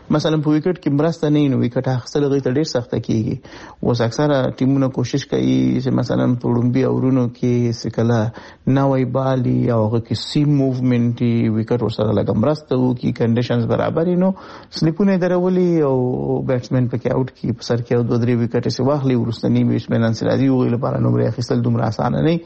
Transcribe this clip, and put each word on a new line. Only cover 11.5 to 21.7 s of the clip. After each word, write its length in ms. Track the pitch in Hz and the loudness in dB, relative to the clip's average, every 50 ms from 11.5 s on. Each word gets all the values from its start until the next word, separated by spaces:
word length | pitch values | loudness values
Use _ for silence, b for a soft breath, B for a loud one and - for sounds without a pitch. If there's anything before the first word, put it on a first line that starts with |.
| 107 110 110 - 120 120 117 | 0 0 0 0 0 0 0
ورسره 280 | 107 107 - 110 110 | -2 -2 -2 0 0
لږه 220 | 104 101 104 104 98 | 0 0 0 0 0
مرسته 400 | 104 110 143 151 151 - - 135 | 0 2 0 0 -2 -4 -2 0
وکړي، 360 | 127 127 127 123 123 - 127 123 | 0 2 0 0 -2 -2 -4 -2
کنډیشنز 520 | - 120 113 113 120 123 - 120 120 113 | 0 0 0 2 0 0 0 0 0 0
برابر 420 | 113 117 117 113 110 - 156 165 | 0 0 0 0 0 0 0 0
وي، 80 | 175 180 | 0 2
نو 160 | 180 185 190 196 B B B B B B B | 2 2 0 0 B B B B B B B
سلیپونه 440 | - - 156 160 156 - 208 196 190 | -6 -2 0 0 2 2 2 2 2
یې 40 | 180 | 2
درولي 600 | 180 175 180 180 180 185 185 180 180 175 170 160 | 2 0 2 2 2 2 2 2 2 2 2 2
او 140 | 151 139 135 127 123 123 127 139 143 139 131 127 131 | 2 2 2 2 0 0 -2 -2 -2 -2 -2 -2 -2
بیټسمین 400 | 131 131 123 123 - 139 127 127 | -2 -2 -2 -2 -2 0 0 0
پکې 240 | 117 123 117 - - | 0 -2 -4 -2 -2
آوټ 180 | - 131 131 127 | 0 0 -2 -2
کړي. 220 | - - - 131 | -6 -6 -4 -4
په 100 | 110 - | -4 -4
سر 140 | - - 120 | -4 -4 -2
کې 160 | 117 120 - | -2 0 0
یو 120 | 127 120 120 | 0 0 2
دوه 140 | 110 120 | 0 0
درې 180 | 117 117 120 123 117 | 0 2 2 2 0
ویکټ 280 | 120 110 - 120 117 | 0 0 -2 -2 -2
چې 120 | - 113 - | -2 -2 0
واخلي، 360 | 123 135 147 147 131 135 127 | 0 0 0 0 0 0 0
وروستني 480 | 120 117 117 110 - - 120 120 123 123 | 0 0 -2 -4 -2 -2 0 2 2 2
بیټسمینان 480 | 120 117 117 117 - - 117 113 113 | 2 0 -2 -2 -2 0 0 0 0
چې 120 | 113 - 113 | 0 0 0
راځي، 240 | 113 113 117 131 | 0 0 2 2
هغوی 220 | 135 131 127 123 120 | 2 2 2 2 0
لپاره 300 | 120 117 131 127 127 127 | 0 -2 -2 -2 -2 0
نومرې 280 | 123 123 120 120 120 | 0 2 2 2 0
اخیستل 340 | 120 120 - 120 - 131 120 | 0 -2 -4 -4 -2 -2 0
دومره 260 | 120 123 | 0 0